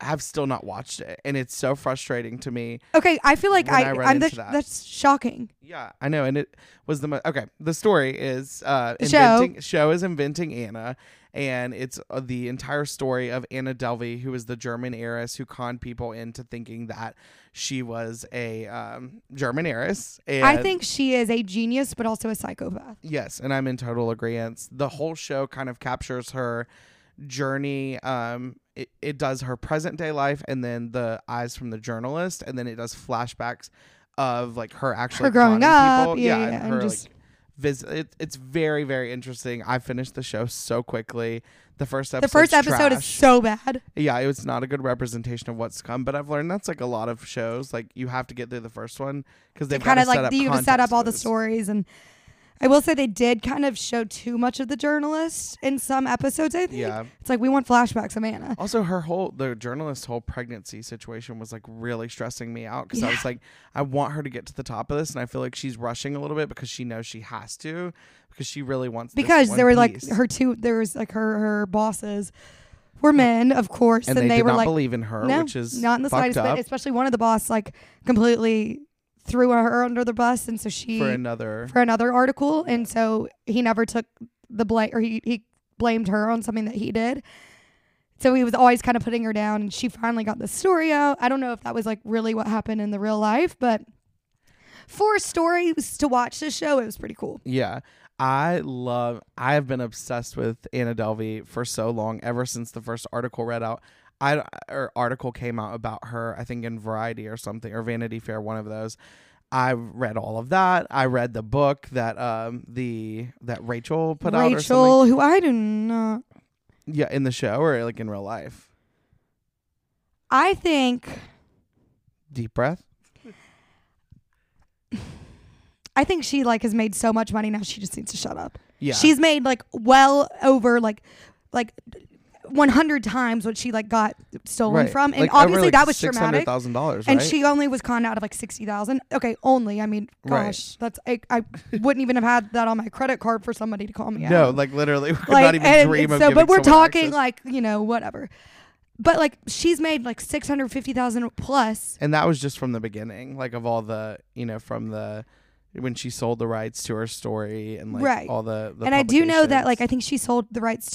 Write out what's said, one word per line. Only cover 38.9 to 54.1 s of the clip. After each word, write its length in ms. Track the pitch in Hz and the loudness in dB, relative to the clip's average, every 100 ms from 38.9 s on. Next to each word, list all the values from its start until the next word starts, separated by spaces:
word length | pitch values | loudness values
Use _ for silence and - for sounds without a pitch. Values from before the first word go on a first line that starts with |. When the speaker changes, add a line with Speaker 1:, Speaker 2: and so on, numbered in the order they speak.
| 131 123 | -4 -4
Speaker 1:
interesting. 500 | 127 127 123 127 120 | -8 -12 -10 -8 -6
I 160 | 113 127 | -4 -4
finished 360 | - 123 131 - | -4 -6 -8 -10
the 80 | |
show 220 | 131 107 120 | -8 -6 -6
so 380 | - - 120 | -8 -4 -4
quickly. 580 | 123 117 110 117 117 113 - _ _ - | -4 -8 -8 -6 -6 -6 -12 _ _ -10
The 80 | 139 | -6
first 260 | 135 135 | -6 -6
Speaker 2:
The 60 | 131 | -2
Speaker 1:
episode's 160 | 254 | 4
Speaker 2:
first 200 | - 330 | 6 6
episode 380 | 302 285 262 285 | 6 4 4 4
is 60 | 254 | 2
Speaker 1:
trash. 60 | - | -2
Speaker 2:
so 360 | - 269 247 | 6 8 8
bad. 400 | 220 214 - 254 - - | 6 -2 -4 -6 -6 -2
Speaker 1:
Yeah, 220 | 147 123 | 0 2
it's 240 | 135 139 | 0 -2
not 200 | - 123 | -4 -4
a 40 | 127 | -4
good 160 | 139 | -4
representation 640 | 131 123 123 117 117 117 - | -2 -2 -4 -6 -8 -8 -8
of 60 | 113 | -8
what's 220 | 113 - | -8 -8
to 60 | |
come, 200 | - 123 | -8 -6
but 120 | 127 143 | -4 -4
I've 140 | 147 | -4
learned 220 | 147 165 | -4 -4
that's, 160 | 196 - | -4 -6
like, 140 | 147 | -6
a 40 | 123 | -4
lot 220 | 117 113 | -4 -4
of 180 | 120 - | -8 -10
shows. 460 | 127 113 117 135 | -6 -6 -6 -8
Like, 160 | 117 113 123 | -10 -10 -10
you 140 | 127 | -8
have 180 | 127 123 | -6 -8
to 60 | 123 | -10
get 140 | 120 | -12
through 100 | 123 | -12
the 80 | 113 | -12
first 300 | 110 113 - | -14 -14 -10
one 240 | 135 143 - _ _ - | -8 -8 -12 _ _ -10
'cause 140 | 143 | -6
Speaker 2:
They 80 | 139 | -2
Speaker 1:
they've 80 | 175 | 2
Speaker 2:
kinda, 160 | 262 | 4
Speaker 1:
gotta 60 | 254 | 4
Speaker 2:
like, 80 | 156 | 4
Speaker 1:
set 80 | 175 | 2
up 80 | |
Speaker 2:
you 160 | 269 269 | 2 2
have 100 | 262 | 2
to 40 | 262 | 4
set 140 | 254 | 4
up 80 | 247 | 4
Speaker 1:
context 40 | |
Speaker 2:
all 100 | 240 233 | 2 0
the 60 | |
Speaker 1:
clues. 80 | 226 | -2
Speaker 2:
stories, 480 | 233 220 220 226 202 | -2 -2 0 -2 -2
and 160 | 214 180 - - _ _ _ _ - | -2 -4 -10 -20 _ _ _ _ 0
I 60 | 262 | 6
will 120 | 285 | 6
say 140 | 311 | 6
they 120 | 302 269 | 0 0
did 340 | 185 240 233 | 2 2 2
kind 240 | 240 285 277 | -2 -2 -2
of 120 | 208 | -2
show 280 | - 233 | -4 -4
too 320 | 220 | -4